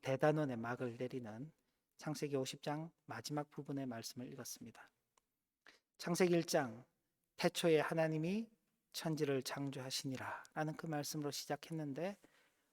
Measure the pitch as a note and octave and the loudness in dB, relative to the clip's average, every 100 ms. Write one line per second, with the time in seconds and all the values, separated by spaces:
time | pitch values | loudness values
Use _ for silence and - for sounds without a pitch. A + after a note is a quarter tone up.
0 | C3 C3 D3+ D#3 D3+ A#2 A#2 B2 B2+ A#2 | -2 4 6 6 2 -2 -4 -2 -4 -2
1 | B2+ C3 A2 A2 D#3 - _ _ _ - | -4 -4 -8 -8 -12 -14 _ _ _ -8
2 | - D3+ D3 C#3 C3 - - D3+ E3 - | -6 -2 0 0 0 -4 -4 -4 -6 -12
3 | - A#2 - D3 C#3+ - C#3+ C#3 C3 A2+ | -10 -10 -4 -4 -4 -8 -6 -4 -4 -6
4 | A2+ - C3 C3 A#2+ - A#2 - - _ | -8 -10 -10 -10 -10 -12 -14 -16 -20 _
5 | _ _ _ _ _ _ - - _ - | _ _ _ _ _ _ -20 -20 _ -8
6 | - F3 F3+ E3+ D#3+ E3 B2+ A2+ - _ | 0 4 6 6 6 2 2 -4 -14 _
7 | _ _ _ - F3 - F3 D#3 - E3 | _ _ _ 0 0 4 6 6 6 2
8 | D#3+ D#3 E3 G#3 A3+ _ _ _ _ - | 2 2 2 0 -4 _ _ _ _ -4
9 | E3+ D3+ C#3+ C3+ - - C#3 C3+ C3 - | 0 2 2 2 0 -2 -4 -4 -4 -4
10 | C#3 B2+ - - - - D#3 D3+ E3 D3 | -2 -4 -4 -8 -6 -2 -2 -2 -4 -2
11 | C#3 D#3 C#3+ - - C#3+ - D#3+ D3 C3+ | -2 -2 -2 -4 -4 -4 -4 -4 -4 -2
12 | F3+ G3+ - _ _ _ _ | -4 -6 -16 _ _ _ _